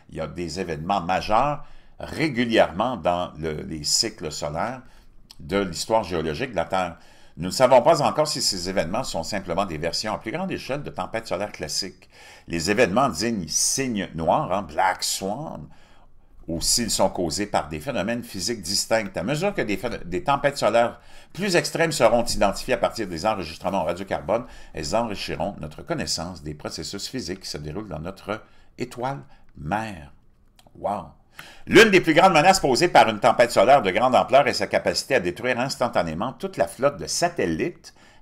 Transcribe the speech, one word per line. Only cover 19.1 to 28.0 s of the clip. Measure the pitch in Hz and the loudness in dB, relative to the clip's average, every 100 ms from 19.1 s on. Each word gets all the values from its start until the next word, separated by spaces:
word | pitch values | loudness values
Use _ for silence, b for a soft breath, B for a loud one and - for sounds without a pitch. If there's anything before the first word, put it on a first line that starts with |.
| - | -4
À | |
mesure | 90 151 202 | -4 -2 -2
que | 202 | -2
des | 113 98 | -2 -2
phé-, | 123 101 | -4 -8
des | 90 87 | -6 -4
tempêtes | 113 139 143 139 | 0 0 0 0
solaires | 117 113 117 95 B B B | 2 4 2 0 B B B
plus | - 202 175 | -6 0 2
extrêmes | 147 - 165 | 2 0 0
seront | 147 117 120 | 4 4 6
identifiées | 113 - 101 98 - | 2 2 2 0 -2
à | 123 | 0
partir | 87 - 98 | 0 -2 -6
des | 82 101 | -2 0
enregistrements | 104 80 80 95 95 | 0 -4 -8 -4 -2
au | |
radiocarbone, | 82 87 95 80 73 110 123 B B | 0 -4 -4 -4 -2 -2 -2 B B
elles | - 76 104 | -10 -4 -2
enrichiront | 117 95 - 71 85 - | -2 -6 -8 -6 -6 -8
notre | 76 - | -12 -12
connaissance | 85 160 80 - 85 90 | -8 -6 -4 -6 -6 -10
des | 76 | -12
processus | 76 110 - 80 98 - | -10 -10 -10 -10 -10 -10
physiques | 131 85 92 | -10 -8 -10
qui | - | -10
se | 80 | -10
déroulent | 76 80 107 | -10 -10 -10
dans | 78 | -10